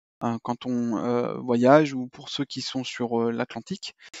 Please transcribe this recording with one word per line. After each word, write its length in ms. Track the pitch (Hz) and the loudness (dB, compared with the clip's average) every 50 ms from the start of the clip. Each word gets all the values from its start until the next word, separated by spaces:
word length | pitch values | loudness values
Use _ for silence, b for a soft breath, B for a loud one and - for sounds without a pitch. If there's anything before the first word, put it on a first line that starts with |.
| _ _ _ - 113 | _ _ _ -6 -4
euh, 140 | 117 117 113 | -4 -4 -4
quand 240 | - - 120 - - | -4 -6 -6 -4 -4
on, 320 | 127 123 120 120 117 113 101 | -4 -2 -2 -2 -2 -2 -2
euh, 400 | - 120 123 120 123 53 - - | -2 0 0 0 -2 -2 -4 -4
voyage 560 | 127 127 120 117 120 127 139 151 156 143 139 | -2 0 2 4 8 8 8 8 8 4 0
ou 140 | 127 127 127 | -4 -6 -8
pour 220 | - - - - | -10 -14 -14 -8
ceux 140 | - - 139 | -6 -6 -6
qui 180 | - - 131 | -6 -6 -8
sont 220 | 123 - - 135 123 | -8 -6 -6 -6 -6
sur, 380 | - - - 123 117 120 117 | -6 -6 -6 -4 -2 0 0
euh, 100 | 117 117 | 2 2
l'Atlantique. 640 | 117 117 123 - - - 113 - 185 - - - - B B B B B | 0 -2 -4 -4 -6 -10 -10 -8 -8 -8 -10 -12 -16 B B B B B